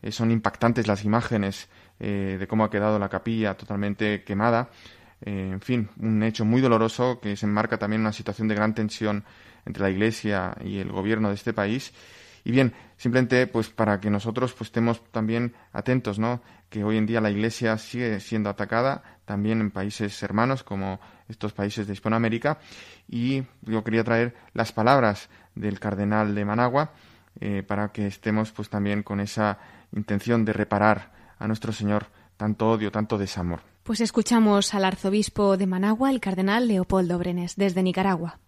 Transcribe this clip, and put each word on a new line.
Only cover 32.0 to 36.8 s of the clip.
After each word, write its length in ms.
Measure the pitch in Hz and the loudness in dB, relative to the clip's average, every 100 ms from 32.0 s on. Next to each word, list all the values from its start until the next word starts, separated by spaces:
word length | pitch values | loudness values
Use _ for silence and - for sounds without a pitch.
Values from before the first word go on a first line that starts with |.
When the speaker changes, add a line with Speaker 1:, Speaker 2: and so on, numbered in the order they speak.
| - - _ _ | -4 -20 _ _
Speaker 1:
tanto 320 | 107 107 110 | -4 0 2
odio, 200 | 113 104 | 2 0
tanto 280 | 104 107 107 | -2 -2 -2
desamor. 420 | 98 - 87 82 - _ | -2 -4 -4 -4 -10 _
Speaker 2:
Pues 160 | - 220 | -6 -2
escuchamos 760 | 226 - 214 233 220 202 196 | 2 0 4 4 6 6 2
al 120 | 208 190 | 0 0
arzobispo 720 | 190 190 208 208 - 202 190 | 0 0 0 0 2 2 4
de 100 | 196 | 2
Managua, 420 | 185 202 220 269 | 2 2 2 2
el 120 | 262 | 2
cardenal 480 | 196 185 190 214 247 | -2 0 2 2 2
Leopoldo 480 | 196 | 2